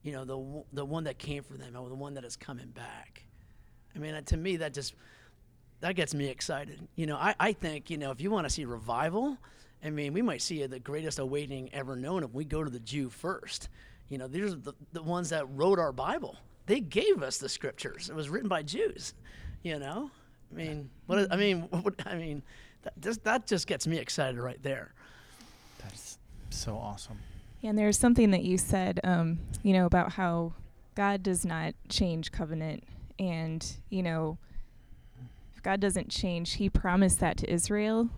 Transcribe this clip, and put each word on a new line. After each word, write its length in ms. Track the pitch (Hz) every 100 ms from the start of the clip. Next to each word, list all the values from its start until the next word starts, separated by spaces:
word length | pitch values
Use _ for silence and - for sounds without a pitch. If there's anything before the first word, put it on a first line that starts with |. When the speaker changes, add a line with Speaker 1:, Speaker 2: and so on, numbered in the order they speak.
Speaker 1:
You 100 | 147
know, 120 | 135
the 140 | 131 131
w-, 260 | 135 147 -
the 140 | 143 139
one 180 | 160
that 140 | 151 131
came 240 | - 143
for 160 | 135 135
them, 180 | 131 123
or 140 | 127
the 40 |
one 200 | 131 143
that 100 | 139
is 120 | 120 -
coming 320 | - 123 123
back. 540 | 127 110 - - - - - - - - - -
I 40 | 151
mean, 160 | 151
uh, 80 | 156
to 160 | 139 160
me, 180 | 180 170
that 160 | 156
just, 220 | 139 131 - - - - _ - _ - -
that 140 | 175
gets 200 | 185 156
me 140 | 147 139
excited. 520 | 127 - 143 143 143 170 -
You 80 |
know, 120 | 156 143
I, 160 | 180 -
I 140 | 202
think, 380 | 202 170 151 -
you 80 | 156
know, 120 | 139
if 80 | 127
you 80 | 180
wanna 180 | 208 147
see 160 | -
revival, 720 | 127 117 110 120 156 196 277 262 - - - -
I 60 | 156
mean, 240 | 151 143
we 80 | 170
might 180 | 240 131
see 240 | - 160
the 160 | 135 131
greatest 380 | 123 151 160 -
awakening 500 | 131 143 143 135 131
ever 220 | 139 135 127
known 280 | 135 185
if 80 | 135
we 140 | 123 156
go 180 | 151
to 60 | 151
the 100 | 123
Jew 300 | 113 143 127
first. 580 | - 170 185 - - - - - - -
You 80 | 139
know, 100 | 131
these 280 | 156 208
are 20 | 165
the, 160 | 143 - 147
the 80 | 165
ones 260 | 160 175 170
that 160 | 160 131
wrote 240 | 139 175 190
our 140 | 156
Bible. 460 | 131 143 302 - - - -
They 160 | - 254
gave 420 | 175 190 415 349
us 140 | 135 -
the 140 | 135
scriptures. 580 | - 139 - - - -
It 80 | 160
was 140 | 143
written 180 | 196 220
by 140 | 175
Jews, 500 | 147 220 440 - - - - - - -
you 160 | 175 151
know? 320 | 139 190 285 - - - -
I 40 | 156
mean, 320 | 160 151 135 -
what, 260 | - 190 190
I 60 | 185
mean, 240 | 202 180
<laughs> 100 | 170 175
what, 120 | 202 - 208
I 100 | 175
mean, 260 | 165 147 - - - -
that 140 | - -
just, 220 | 175 226
that 220 | 220 240 -
just 200 | 190 -
gets 200 | 151 156
me 120 | 160
excited 420 | - - 135 123
right 200 | 127 127
there. 320 | 143 131 - - - - - - - - - -
Speaker 2:
That's 400 | - - - - - - -
so 240 | - -
awesome. 440 | 110 107 101 - 104 - - - -
Speaker 3:
And 160 | 220 214
there's 200 | 208 208
something 340 | 240 240 220
that 100 | 185
you 160 | 175 185
said, 400 | - 190 185 180
um, 340 | 185 175 165 165 - -
you 100 | 202
know, 140 | 185 175
about 260 | 180 175
how 420 | - 180 170 165 - - - - -
God 260 | 202 202
does 220 | 190 185
not 300 | 175 160 160 - -
change 440 | - 190 165 160
covenant. 500 | - 156 160 156 147 - - - -
And, 440 | 190 165 160 160 - - -
you 120 | 190
know, 360 | 175 160 160 170 - - - - - - - - 123 - -
if 80 | -
God 160 | 190 196
doesn't 300 | 196 180 -
change, 460 | - 185 170 170
he 140 | - 196
promised 520 | - 185 180 190 -
that 160 | 175 -
to 140 | -
Israel. 560 | 175 - 208 214 220 233